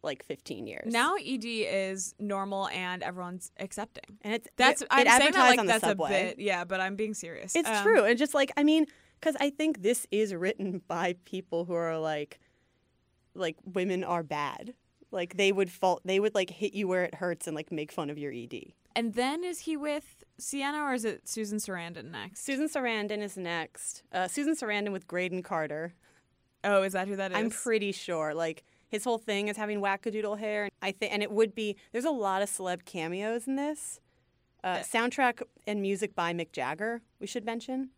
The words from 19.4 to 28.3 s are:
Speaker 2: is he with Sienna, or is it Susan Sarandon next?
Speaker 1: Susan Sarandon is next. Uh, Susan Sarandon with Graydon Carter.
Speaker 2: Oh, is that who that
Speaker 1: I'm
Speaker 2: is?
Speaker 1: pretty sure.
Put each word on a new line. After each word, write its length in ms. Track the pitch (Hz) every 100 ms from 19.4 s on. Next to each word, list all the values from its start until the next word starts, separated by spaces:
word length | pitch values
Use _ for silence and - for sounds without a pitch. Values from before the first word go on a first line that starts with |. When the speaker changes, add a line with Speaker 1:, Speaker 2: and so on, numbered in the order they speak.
Speaker 2:
is 160 | 359 339
he 160 | - 311
with 480 | 294 294 - - - -
Sienna, 440 | - 277 277 302
or 120 | 294
is 100 | 254
it 240 | 220 180 -
Susan 300 | - 214 214
Sarandon 520 | 214 185 170 170 151
next? 300 | 160 185 196
Speaker 1:
Susan 240 | - 269 302
Sarandon 500 | 302 247 220 208 208
is 140 | 208 190
next. 680 | 175 170 160 - - - _
Uh, 160 | 180 185
Susan 280 | - 294 311
Sarandon 340 | 226 208 208
with 160 | 190 -
Graydon 360 | 175 180 185
Carter. 500 | - 170 156 151 170 _ _ _ _ _ _ _
Speaker 2:
Oh, 180 | 202 202
is 100 | 190
that 120 | 185 190
who 80 | 196
that 180 | 190
Speaker 1:
I'm 120 | 208 220
Speaker 2:
is? 80 | 214
Speaker 1:
pretty 300 | 247 220 202
sure. 420 | - - 165 156